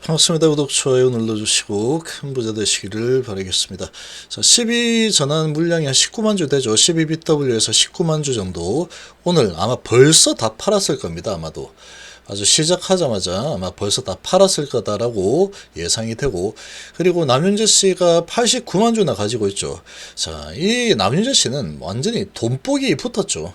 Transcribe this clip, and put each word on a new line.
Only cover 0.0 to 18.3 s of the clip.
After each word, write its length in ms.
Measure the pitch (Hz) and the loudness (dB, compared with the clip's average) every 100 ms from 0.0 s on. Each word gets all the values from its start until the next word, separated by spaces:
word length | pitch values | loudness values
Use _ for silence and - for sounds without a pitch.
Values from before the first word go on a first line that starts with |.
반갑습니다. 460 | - 156 - 165 160 | -2 0 2 4 4
구독, 180 | 147 139 | 2 0
좋아요 420 | - 143 127 127 | -2 2 4 4
눌러주시고 880 | 120 113 110 107 - - 101 113 160 | 2 -2 -2 -2 -2 -2 -2 0 -2
큰 340 | 160 - 143 | -6 -12 -8
부자 200 | 131 110 | -6 -4
되시기를 720 | 107 101 - 101 107 117 131 | -2 -2 -2 -4 -6 0 0
바라겠습니다. 640 | 117 98 95 92 - 92 90 - - - - | -2 -8 -4 -4 -4 -8 -10 -12 -18 -18 -14
자, 140 | - | -2
십이 720 | - - 233 233 233 233 220 | 2 2 2 0 2 2 2
전환 400 | - 139 156 156 | 2 2 0 0
물량이 320 | 147 170 170 147 | 0 0 0 2
한 80 | |
십구만 420 | 135 - - 214 202 | 0 0 0 0 0
주 140 | 147 | 0
되죠. 260 | 139 120 107 | 0 2 2
십이 300 | - 165 156 | 2 2 0
비더블유에서 680 | 160 - 151 139 113 113 | -2 0 0 2 0 0
십구만 500 | 110 - - 170 156 | 0 -2 -2 -2 0
주 120 | 143 | -2
정도. 560 | 123 92 87 85 123 180 - - - | -2 -4 -6 -2 -2 -4 -10 -20 -8
오늘 300 | - 170 110 80 | 0 2 2 0
아마 220 | 101 123 | -2 -2
벌써 560 | - 117 139 160 - | 2 6 8 8 4
다 220 | - 110 - | 2 -4 -2
팔았을 440 | - 208 196 147 | 0 0 0 -4
겁니다. 340 | 92 82 98 | -4 -8 -6
아마도. 400 | 92 80 76 67 _ - - - - - | -6 -8 -10 -14 _ -20 -20 -20 -20 -12
아주 160 | 101 | -4
시작하자마자 1080 | 101 - 156 180 - 190 156 107 90 92 135 | 0 2 2 0 0 0 0 -2 -4 -4 -4
아마 180 | 117 92 | -4 -6
벌써 300 | - 104 101 | -6 -4 -4
다 160 | - 92 | -4 -10
팔았을 460 | - 185 190 180 143 | 0 4 4 2 -2
거다라고 840 | 123 104 104 120 110 92 143 196 - - 78 | -4 -2 -2 -2 0 2 2 0 -2 -18 -8
예상이 380 | 85 117 113 110 | -4 -4 -4 -4
되고, 380 | 143 87 95 - - - - - | -4 -2 -4 -6 -18 -18 -18 0
그리고 260 | 170 175 | 2 2
남윤재 420 | 156 127 180 202 220 | 2 4 4 2 2
씨가 600 | - 190 180 175 170 | 4 2 4 4 4
팔십구만 680 | 170 | 2